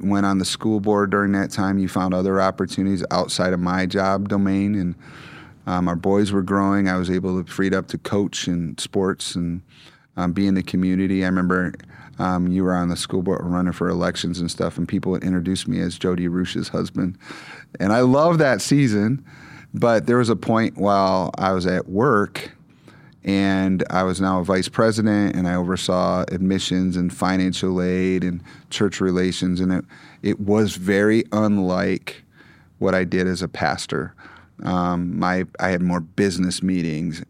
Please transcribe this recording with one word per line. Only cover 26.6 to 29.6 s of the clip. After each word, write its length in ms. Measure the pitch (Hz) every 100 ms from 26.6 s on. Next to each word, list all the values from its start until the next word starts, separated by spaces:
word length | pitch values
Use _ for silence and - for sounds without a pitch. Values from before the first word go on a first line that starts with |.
| - 92 92 90
and 160 | 90
financial 680 | - 90 92 92 87 92 90
aid 400 | 90 92 92 92
and 180 | 90 87 - - -
church 300 | - 104 -
relations, 600 | 95 90 92 87 92 90